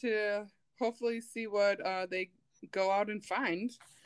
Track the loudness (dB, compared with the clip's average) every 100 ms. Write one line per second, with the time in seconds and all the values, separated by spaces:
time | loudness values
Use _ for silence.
0 | 0 0 0 -2 -4 _ _ _ -4 0
1 | -2 -2 -6 -8 -2 4 4 4 0 -2
2 | -2 -4 -4 _ _ _ -6 0 2 4
3 | 2 -4 -2 0 2 0 -2 -6 -20 -20